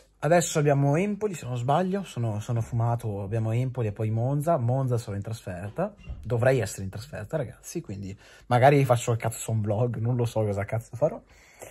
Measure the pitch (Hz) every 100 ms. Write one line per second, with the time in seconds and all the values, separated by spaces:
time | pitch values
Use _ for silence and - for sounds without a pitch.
0 | - - 147 175 170 165 147 139 139 151
1 | 208 202 214 165 120 123 123 151 190 196
2 | 185 - 117 104 104 113 110 117 117 117
3 | 113 101 98 113 113 117 127 123 107 104
4 | 110 110 123 147 147 165 117 131 131 120
5 | - 101 104 110 - 87 101 131 202 -
6 | - - - 120 127 135 92 - 95 101
7 | - 90 107 160 113 - - 120 113 101
8 | 98 101 - - - 123 131 147 131 117
9 | - 113 113 - - 113 104 101 123 113
10 | 113 123 117 113 107 101 101 113 - 113
11 | 156 247 - - - - -